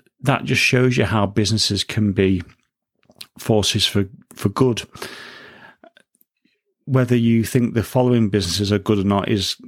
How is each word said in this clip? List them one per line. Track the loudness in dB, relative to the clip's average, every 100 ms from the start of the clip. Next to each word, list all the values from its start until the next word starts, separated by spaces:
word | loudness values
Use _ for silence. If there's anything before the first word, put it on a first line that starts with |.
| _ _
that | -2 -2
just | -2 -2
shows | 2 2 2 2
you |
how | 0 0 0
businesses | 0 0 0 0 -2
can | -4 -2 0
be | 2 2 0 -4 -16 _ _ _ _ _ -20 -20 -8
forces | 0 0 2 0 0
for, | 0 -2 -6 -20 -6
for | -4
good. | 0 0 0 -6 -14 -16 -16 -20 -20 -20 -20 -20 _ -20 _ _ _ _ _ _ _ _ _ -2
Whether | 0 2 2
you | 2 2
think | 2 0 0
the | -2
following | -2 0 2 2 2
businesses | 0 -2 -2 0
are | 0
good | 0 0
or |
not | 2 0 0
is | -2 -2 -8